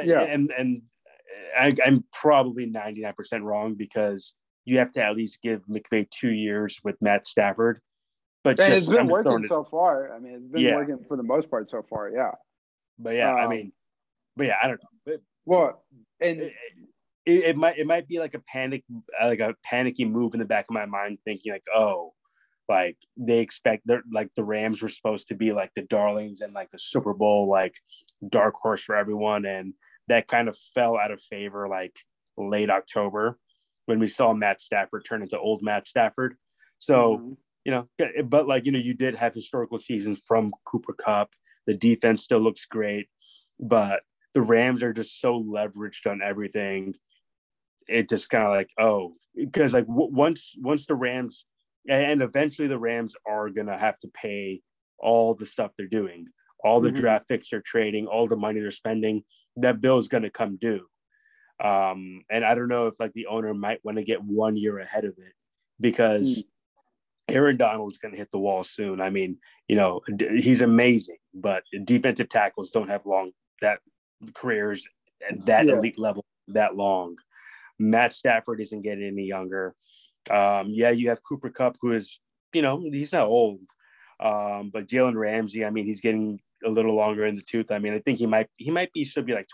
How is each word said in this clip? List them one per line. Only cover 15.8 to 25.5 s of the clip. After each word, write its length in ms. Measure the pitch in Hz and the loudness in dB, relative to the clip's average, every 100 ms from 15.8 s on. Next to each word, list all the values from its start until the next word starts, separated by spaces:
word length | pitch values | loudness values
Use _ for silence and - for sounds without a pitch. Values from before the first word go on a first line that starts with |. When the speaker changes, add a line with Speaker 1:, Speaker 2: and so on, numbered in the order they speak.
| _ 123 _ - | _ _ _ -4
Speaker 1:
and 200 | 170 160 | -2 -2
Speaker 2:
it, 120 | 156 107 120 _ - _ _ _ 165 | -8 -12 -20 _ -20 _ _ _ 4
it, 180 | 175 | 4
it 120 | 165 147 | 4 4
might, 220 | 165 156 | 2 2
it 80 | 151 | 0
might 220 | 170 143 | 0 -2
be 100 | 170 | -6
like 160 | 160 | -6
a 40 | 127 | -10
panic, 440 | - 131 131 139 - 117 - 98 | -10 -6 -6 -6 -10 -18 -8 0
uh, 60 | 120 | 0
like 140 | 110 | 2
a 140 | 113 113 | -2 -4
panicky 400 | - 123 127 123 | -4 -2 -2 -2
move 300 | 117 113 117 | -2 0 -2
in 60 | 113 | -2
the 60 | 107 | -2
back 200 | 107 - | -2 -2
of 60 | |
my 120 | 113 104 | -6 -6
mind, 320 | 101 101 101 | -6 -8 -8
thinking 280 | 107 98 107 | -10 -10 -10
like, 120 | 98 - | -10 -2
"Oh, 400 | 110 107 92 82 _ _ _ _ _ - | 2 2 0 -8 _ _ _ _ _ -2
like, 300 | 95 90 - _ - | 0 0 -4 _ -8
they 220 | 117 117 | 0 2
expect, 460 | 110 - 123 107 113 | 2 -2 -2 0 0
they're, 160 | 120 120 | -2 -2
like, 180 | 110 107 | -6 -6
the 100 | - | -6
Rams 380 | 104 107 110 107 | -4 -2 -2 -4
were 60 | 110 | -8
supposed 400 | - 113 107 - | -6 -4 -4 -6
to 60 | 101 | -4
be, 160 | 110 | -2